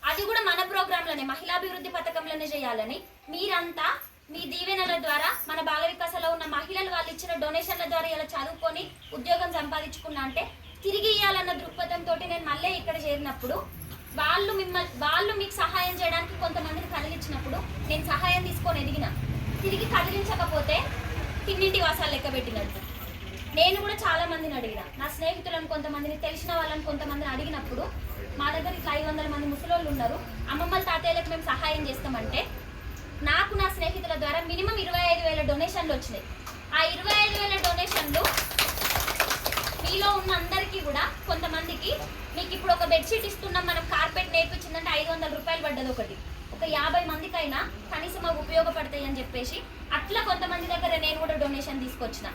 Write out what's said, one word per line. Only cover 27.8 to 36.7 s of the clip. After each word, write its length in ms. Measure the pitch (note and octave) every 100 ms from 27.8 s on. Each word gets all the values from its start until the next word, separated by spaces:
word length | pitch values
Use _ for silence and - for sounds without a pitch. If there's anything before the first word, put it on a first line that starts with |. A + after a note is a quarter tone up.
| - - - - - -
మా 80 | C#4+
దగ్గర 180 | D#4+ F4+ -
ఇట్లా 140 | - D4
ఐదు 100 | D#4
వందల 180 | D4+ D4
మంది 120 | D4 D4
ముసలోళ్ళు 360 | C#4 E4+ E4+ D#4+
ఉన్నారు, 240 | C#4 A#3 - - - -
అమ్మమ్మల 300 | C#4+ E4+ F#4 F#4
తాతయ్యలకు 400 | E4 E4 E4 D#4+
మేము 120 | D#4+ D#4+
సహాయం 320 | - D#4 D4+ C#4
చేస్తామంటే 520 | C4 - B3 A3 D4 - - - - - - - - C#4+
నాకు 240 | D#4+ G4+ G4+
నా 60 | F#4+ F4+
స్నేహితుల 380 | E4+ F#4 F4 D#4
ద్వారా 180 | D4 D#4+ E4+
మినిమం 280 | E4+ G4 A4
ఇరవై 200 | F#4+ F4 F4
ఐదు 100 | E4+ E4
వేల 160 | D#4 D4
డొనేషన్లు 420 | C#4+ E4+ F#4 D#4+
వచ్చినాయి. 300 | C4+ - G3+ - - - - -